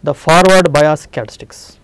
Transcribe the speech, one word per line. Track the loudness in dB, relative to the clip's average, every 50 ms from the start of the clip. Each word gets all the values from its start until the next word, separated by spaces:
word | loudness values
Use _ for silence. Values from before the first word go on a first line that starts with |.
| -8
the | -8 -10
forward | -8 -4 0 2 2 4 4 2 2 2 0
bias | 0 0 0 0 -2 -4 -8
characteristics. | -14 -14 -12 -12 -12 -16 -20 -20 _ -20 -20 -20 -20 -20 _